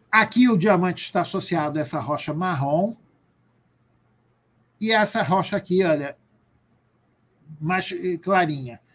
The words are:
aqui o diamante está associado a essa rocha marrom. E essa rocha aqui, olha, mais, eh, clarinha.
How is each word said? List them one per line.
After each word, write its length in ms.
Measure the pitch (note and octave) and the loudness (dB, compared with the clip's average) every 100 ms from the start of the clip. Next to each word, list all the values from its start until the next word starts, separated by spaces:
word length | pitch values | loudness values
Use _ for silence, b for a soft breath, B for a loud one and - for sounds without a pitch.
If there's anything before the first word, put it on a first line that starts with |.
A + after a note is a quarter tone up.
| _ | _
aqui 400 | A3 G#3+ A#3+ B3 | 2 4 4 4
o 80 | G3+ | 4
diamante 460 | G#3 F3+ F3+ E3 | 4 4 2 -2
está 200 | - F#3 | -4 -4
associado 580 | E3+ F#3+ F#3+ E3+ D3+ D3+ | -4 -4 -4 -2 -2 -2
a 20 | |
essa 160 | G3 D3+ | -4 -4
rocha 340 | C3 D3+ - | -4 -6 -4
marrom. 640 | D3+ F#3 C#3+ C#3 D#3 G#3 - _ _ _ _ _ _ _ _ _ _ _ _ _ _ _ _ _ _ | -4 -4 -2 0 0 0 -4 _ _ _ _ _ _ _ _ _ _ _ _ _ _ _ _ _ _
E 120 | A3 | 0
essa 280 | A3 G#3 A3 | 2 2 0
rocha 360 | C#3 - - G3+ | 0 0 0 -4
aqui, 260 | - F#3 | 0 2
olha, 340 | F3+ D3+ C#3+ - _ _ _ _ _ _ _ _ _ _ _ _ C#3+ D3+ | 2 0 -2 -12 _ _ _ _ _ _ _ _ _ _ _ _ -20 -8
mais, 300 | D#3 F#3 F3+ | -4 -4 -4
eh, 280 | F3+ F3+ E3+ | -6 -6 -4
clarinha. 640 | F#3 F#3+ E3 C#3+ B2+ - _ | 0 2 2 -2 -10 -16 _